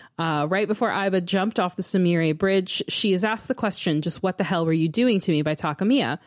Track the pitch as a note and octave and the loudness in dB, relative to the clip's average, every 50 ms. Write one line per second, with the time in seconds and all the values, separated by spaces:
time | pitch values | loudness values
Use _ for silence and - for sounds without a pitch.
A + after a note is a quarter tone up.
0 | - - _ - E3 E3 D#3 D3 D3 D#3 F#3 G3 G#3+ G3 G#3+ - B3 G#3 - F#3+ | -14 -14 _ -4 -2 -2 0 0 0 0 0 0 0 0 0 0 0 -2 0 0
1 | G3 G3 F#3 F#3+ F3 F3 G3 F#3+ F#3+ A3 - - F#3 F3+ - - F3 - - F#3+ | 0 0 0 0 0 0 0 0 0 0 0 0 0 0 -2 -4 -2 0 2 2
2 | F3+ F3 E3+ E3+ E3 D#3 D#3 D#3+ G3 F#3+ F#3+ G3 F#3 F#3 - - - - - - | 4 4 4 2 2 2 0 2 2 2 2 2 0 -2 -6 -6 -4 -4 -4 0
3 | - G#3 F#3 F3+ G3 G#3+ A3 - - - B3+ - - G#3 F#3+ - - F#3 D3+ D3+ | 2 2 2 2 0 -2 -2 -4 -4 -6 -4 -2 -2 -2 -2 -2 -2 0 0 0
4 | D3+ E3+ - - - F#3 F3+ - G3 - F#3+ E3+ E3 D#3+ D#3+ D#3+ D#3+ E3 D#3 A3+ | 0 -2 -4 -2 -2 -4 -2 -2 -2 0 0 0 2 2 2 2 0 0 2 2
5 | A#3+ B3+ A3 F#3+ - - D#3+ D3 D3+ D3+ D#3 - - D#3+ - - F#3+ G#3 C4+ C#4 | 2 2 2 2 2 0 0 2 2 0 -2 -2 -2 -4 -2 0 0 2 2 2
6 | F3 A#2 C#3+ - - | 2 0 -4 -6 -8